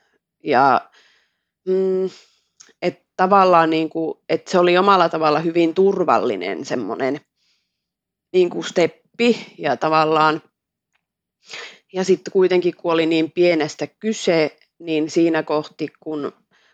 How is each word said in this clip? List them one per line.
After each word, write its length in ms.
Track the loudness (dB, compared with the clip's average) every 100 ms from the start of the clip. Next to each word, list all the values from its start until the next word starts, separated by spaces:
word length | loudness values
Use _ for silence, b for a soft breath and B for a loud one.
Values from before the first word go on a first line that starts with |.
| B B _ _
Ja, 460 | -2 2 4 2 -2 b b b b b _ _ -4
mm, 420 | -2 -2 -2 -4 b b b b _ _ _
et 240 | -8 -8 _ -4
tavallaan 520 | 2 4 6 4 4
niinku, 540 | 0 -2 -4 -8 -8 -6
et 180 | -6 -2
se 120 | 2
oli 180 | 4 4
omalla 320 | 4 4 2
tavalla 300 | 0 0 0
hyvin 340 | 0 0 0
turvallinen 920 | 2 0 0 0 0 0 -4 -6 -8 -8
semmonen 560 | -8 -8 -6 -6 -6 -12 _ _ _ _ _ _ _ _ _ _
niinku 300 | 0 0 -2
steppi 920 | -6 -2 -2 -2 _ 0 0 0 -4 -8
ja 200 | -4 -2
tavallaan, 640 | 0 2 2 2 2 0 -6 _ _ _ _ _ _ _ _ _ B B B B _
ja 100 | -4
sit 180 | 0 0 0
kuitenkin, 440 | 0 2 2 0 -4
kun 180 | -2
oli 120 | 0 0
niin 260 | 0 -2
pienestä 560 | 0 2 2 -2 -6 -10
kyse, 680 | _ -6 -4 0 0 0 -4 _ _
niin 300 | -6 -4 -2
siinä 340 | 0 0 0
kohti, 440 | -2 -4 -6 -10 -12 -12
kun 340 | -12 -10 -10 -12 _ _ _